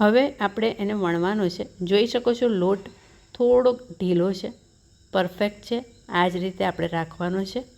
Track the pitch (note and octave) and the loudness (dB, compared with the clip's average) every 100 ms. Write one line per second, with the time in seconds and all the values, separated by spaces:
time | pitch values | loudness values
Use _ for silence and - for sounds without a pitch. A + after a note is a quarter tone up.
0 | G#3 A#3+ C#4+ - G#3 G#3+ A3+ - G3+ G#3+ | 4 4 2 0 -4 -2 -4 -2 -4 -2
1 | F3 E3+ F3+ G#3+ F3+ F3 - - F3 G3+ | 0 0 0 0 -2 -4 -10 -8 0 2
2 | A#3 A#3+ A#3+ A#3+ B3 G3 F#3 G3 - - | 2 0 0 0 0 2 0 0 -6 -20
3 | - - _ - A#3+ B3 B3 B3 - E3+ | -20 -20 _ 0 4 4 4 0 -8 -6
4 | F3+ F3 F#3 F#3 G#3+ - _ _ _ _ | 0 2 2 -2 -8 -12 _ _ _ _
5 | _ G3 F3+ - G#3 G#3 - A#3 - - | _ -2 -2 -2 -4 -4 -8 -8 -8 -20
6 | - F3 F3+ F3 F#3 F#3 F#3+ E3+ E3 E3 | -4 2 2 0 -6 -2 -4 -2 -4 -4
7 | E3 - F3 F#3+ F#3+ B3 B3+ | -6 -6 -4 -2 -4 -8 -10